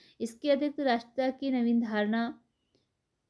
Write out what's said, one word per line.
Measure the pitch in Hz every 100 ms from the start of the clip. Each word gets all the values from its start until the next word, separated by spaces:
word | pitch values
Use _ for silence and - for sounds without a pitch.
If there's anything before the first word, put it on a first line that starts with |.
| - -
इसके | 226 - 294
अतिरिक्त | 277 294 294
राष्ट्रता | 269 233 - - 262
की | 262 277
नवीन | 254 233 233
धारणा, | 226 214 214 226 233 311 _ _ _ _ _ _ _ _